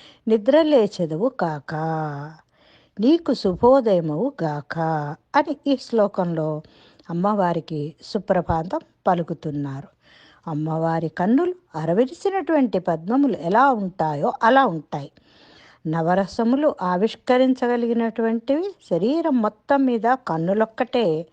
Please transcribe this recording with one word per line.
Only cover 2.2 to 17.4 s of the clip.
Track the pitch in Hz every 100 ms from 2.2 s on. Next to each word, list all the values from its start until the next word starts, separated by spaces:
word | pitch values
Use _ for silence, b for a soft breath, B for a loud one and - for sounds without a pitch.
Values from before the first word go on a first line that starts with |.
| 147 160 _ b b b b -
నీకు | 226 330 330
శుభోదయమవు | 247 196 175 240 269 226 180 160 151 254 277
గాక" | 160 147 - 165 160 156 147 160 _ 285
అని | 302 285 277
ఈ | 254
శ్లోకంలో | - 226 202 202 175 160 156 156 b b b b -
అమ్మవారికి | 170 196 214 175 165 160 156 147 -
సుప్రభాతం | - 208 - 185 170 165 170 311 - _ -
పలుకుతున్నారు. | 175 160 160 156 143 139 135 139 _ b b b b -
అమ్మవారి | 151 156 160 165 165 160
కన్నులు | - 185 262 359 359 _ 156
అరవిరిసినటువంటి | 160 180 262 339 392 381 311 311 247 185
పద్మములు | 180 160 170 262 285
ఎలా | 185 165 214 277
ఉంటాయో | 226 190 - 156 147 214 -
అలా | 226 269 254
ఉంటాయి. | 165 - 147 143 - b b b b b b 160
నవరసములు | 165 160 185 190 - 233 269 302 -
ఆవిష్కరించగలిగినటువంటివి, | 180 180 220 - - 254